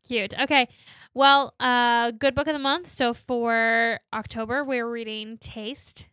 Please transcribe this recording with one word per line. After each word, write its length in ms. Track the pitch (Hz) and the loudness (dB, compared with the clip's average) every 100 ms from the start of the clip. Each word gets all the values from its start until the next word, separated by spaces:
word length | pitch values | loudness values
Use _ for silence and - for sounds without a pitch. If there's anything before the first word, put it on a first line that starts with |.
| - | -4
Cute. 260 | 240 202 - | -2 -2 -2
Okay. 280 | 269 285 240 - - - - | 2 4 2 -2 -20 -20 -8
Well, 400 | 247 277 277 262 - | 2 4 4 2 -2
uh, 520 | 254 247 240 233 233 | 0 2 4 2 0
good 220 | 220 277 | 0 0
book 140 | 262 302 | 0 -2
of 60 | |
the 60 | 302 | 0
month. 280 | 269 311 349 | 0 -2 -2
So 260 | - 247 | -2 0
for 880 | 240 - 240 233 226 226 226 233 226 - | -2 -4 -2 0 2 2 2 2 -2 -6
October, 500 | 220 214 226 220 262 | -8 -6 -6 -2 -2
we're 260 | 277 247 233 | 0 -2 -2
reading 480 | 233 220 214 214 226 | -6 -8 -8 -10 -12
Taste 720 | - 233 214 277 - - - | -14 -10 -10 -10 -12 -14 -6